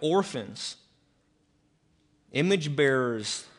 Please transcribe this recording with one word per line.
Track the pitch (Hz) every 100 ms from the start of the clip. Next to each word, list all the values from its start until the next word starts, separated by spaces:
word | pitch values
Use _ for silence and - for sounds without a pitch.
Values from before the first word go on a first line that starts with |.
orphans, | 156 190 190 123 98 110 - - _ _ _ _ _ _ _ _ _ _ _ _ _ _ _
image | 135 180 196 147 143
bearers | 139 131 123 113 107 - -